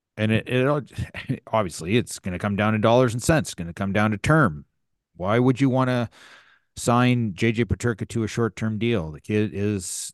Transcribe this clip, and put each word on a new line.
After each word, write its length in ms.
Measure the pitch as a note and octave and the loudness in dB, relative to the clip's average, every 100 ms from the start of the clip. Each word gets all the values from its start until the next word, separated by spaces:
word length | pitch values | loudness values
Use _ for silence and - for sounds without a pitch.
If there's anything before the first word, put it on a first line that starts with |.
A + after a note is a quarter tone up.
| _ - | _ -4
and 140 | A2 | 0
it, 180 | A2 - | 0 0
it 960 | B2+ C3 D3 A2+ - - - - C3+ - | 0 0 -2 -4 -8 -10 -8 -8 -8 -2
<laughs> 60 | |
obviously 440 | A2 F#2+ - E2 A#2 | -2 -2 -4 -2 0
it's 220 | - - | 0 -6
gonna 200 | F#2+ F2 | -8 -4
come 160 | G#2+ G2+ | -2 0
down 160 | G#2+ | 2
to 60 | A2 | 4
dollars 340 | A2 A#2+ B2+ | 4 6 4
and 100 | A#2+ | 2
cents. 280 | - D#3+ G2 | 2 2 0
It's 40 | |
gonna 200 | - E2+ | -8 -10
come 180 | E2 G2 | -6 -2
down 200 | G2 G#2+ | 0 0
to 60 | G#2 | 0
term. 460 | - D#3 B2 D2 - _ _ _ _ - | 2 4 4 0 -12 _ _ _ _ -8
Why 220 | F#2 A2+ | 0 2
would 220 | B2+ B2 | 4 2
you 80 | C#3 | 2
wanna 400 | B2+ B2+ B2+ A#2 - - - _ _ _ - | 2 0 0 -4 -8 -20 -20 _ _ _ -8
sign 580 | - A#2+ B2 B2 A2+ | 0 4 4 2 0
J 180 | E2 A2+ | 0 0
J 120 | A2 | 2
Peterka 440 | A2+ - A#2+ G#2+ A#2 | 0 0 -2 -4 -4
to 160 | A#2 | -4
a 40 | G#2+ | -4
short-term 500 | - A#2 - A2+ G#2+ | -2 -2 -2 -6 -2
deal? 320 | A2+ A2+ D#2+ | 0 0 -2
The 100 | D2 | -8
kid 300 | - G#2+ G#2+ | -4 -2 0
is, 600 | G2 G#2 G2+ F2+ - - | -2 -2 -4 -6 -10 -12